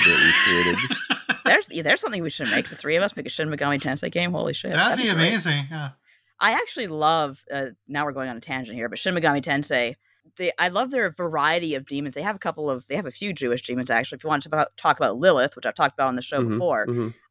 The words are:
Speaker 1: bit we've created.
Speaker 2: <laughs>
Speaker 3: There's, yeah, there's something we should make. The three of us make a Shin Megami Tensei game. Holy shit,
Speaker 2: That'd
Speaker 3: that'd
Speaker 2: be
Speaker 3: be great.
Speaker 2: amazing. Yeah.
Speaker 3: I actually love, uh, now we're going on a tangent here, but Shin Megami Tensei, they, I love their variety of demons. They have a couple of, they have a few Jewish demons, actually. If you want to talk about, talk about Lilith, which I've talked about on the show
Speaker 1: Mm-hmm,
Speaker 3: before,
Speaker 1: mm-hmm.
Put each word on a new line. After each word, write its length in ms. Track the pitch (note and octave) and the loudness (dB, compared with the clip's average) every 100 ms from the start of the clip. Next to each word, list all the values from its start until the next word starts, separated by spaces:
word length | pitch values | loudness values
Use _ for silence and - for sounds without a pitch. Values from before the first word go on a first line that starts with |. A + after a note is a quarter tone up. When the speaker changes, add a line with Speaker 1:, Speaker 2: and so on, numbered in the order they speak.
Speaker 1:
bit 120 | - - | 6 6
we've 140 | - A#5+ | 6 6
created. 320 | B5+ B5+ - B5 C6+ - - | 4 4 2 0 -2 -4 -4
Speaker 2:
<laughs> 300 | - - - | -4 -2 -2
Speaker 3:
There's, 240 | C4+ A3+ G4+ | 4 4 2
yeah, 120 | D#3+ | -4
there's 180 | D#3+ B3+ | 2 2
something 220 | F4 G#3 | 0 -4
we 80 | D#3+ | -4
should 180 | - C3 | -4 -2
make. 180 | - - | -2 -2
The 80 | - | -6
three 180 | D3 D#3+ | 0 2
of 60 | |
us 120 | G3+ - | 2 -2
make 100 | B2+ | -8
a 20 | |
Shin 200 | - D#3 | -4 -4
Megami 320 | D3 C#3+ C#3+ | -2 0 0
Tensei 300 | C#3 C3+ - | 0 -4 -2
game. 200 | E3+ F3 | -2 -2
Holy 200 | E3 - | -2 -2
shit, 180 | C#3+ - | -4 -2
Speaker 2:
That'd 120 | D#3+ G#3 | 2 4
Speaker 3:
that'd 40 | B3+ | 2
Speaker 2:
be 120 | A#3 | 2
Speaker 3:
be 40 | |
great. 140 | E3+ E3 | 4 4
Speaker 2:
amazing. 380 | A3 E3 C#3+ C#3 | 2 0 -2 -2
Yeah. 200 | D#3+ C#3+ - _ _ _ - | -8 -10 -12 _ _ _ 0
Speaker 3:
I 140 | G3+ | 2
actually 340 | B3+ A4 - G#3 | 2 -2 -6 -6
love, 560 | D#3 D3+ E3 D3 - - | 2 4 4 2 -4 -8
uh, 140 | C#3 C3+ A2 - | -6 -6 -8 -8
now 160 | C#3+ | -4
we're 80 | D3 | -4
going 160 | C3+ C3 | -4 -6
on 80 | A#2 | -8
a 40 | |
tangent 360 | - C3 B2 A#2+ | -8 -8 -6 -6
here, 120 | A#2 | -6
but 100 | - | -4
Shin 140 | F#3+ | -2
Megami 280 | F3+ D#3+ C#3+ | 2 2 2
Tensei, 520 | C#3 C#3+ D3 C#3+ A#2+ - _ _ _ - | 0 -2 0 0 0 -4 _ _ _ -6
they, 160 | F3+ - | -4 0
I 80 | F3+ | 0
love 220 | F#3 C4 | 0 -2
their 180 | C4+ G3+ | 0 -2
variety 640 | D3+ F3 D#3 D3 E3+ E3+ | -2 -4 0 2 2 0
of 120 | C#3 C3+ | -4 -4
demons. 280 | C#3 C#3+ | -6 -6
They 80 | C3+ | -6
have 140 | F#3 G3+ | -6 -4
a 40 | |
couple 280 | E3+ - D3+ | -6 -4 -4
of, 160 | B2+ - | -4 -4
they 60 | C#3+ | -6
have 100 | D#3+ | -6
a 40 | |
few 200 | - G3+ | -6 -6
Jewish 300 | E3+ B2+ A#2+ | -2 0 -2
demons, 280 | - B2 B2+ | -2 -4 0
actually. 260 | A#2 B2 C#3 | 0 -2 -6
If 80 | |
you 40 | D#3 | -2
want 140 | D3 | -2
to 40 | D3+ | 0
talk 60 | D#3 | -2
about, 200 | - - | -2 0
talk 200 | E3 D3 | 2 4
about 180 | C3+ A#2 | 2 4
Lilith, 380 | F3+ D3+ C3+ - | 4 6 2 0
which 100 | A#2+ | -4
I've 80 | |
talked 200 | - D3+ | 0 0
about 140 | - C3+ | 2 0
on 60 | B2 | 0
the 60 | |
show 180 | B2 C#3+ | -4 -2
Speaker 1:
Mm-hmm, 100 | A#2+ | 0
Speaker 3:
before, 360 | A2 F3 A#2+ G#2+ | 0 2 2 0
Speaker 1:
mm-hmm. 220 | A#2+ A2+ A2+ _ | -2 -4 -8 _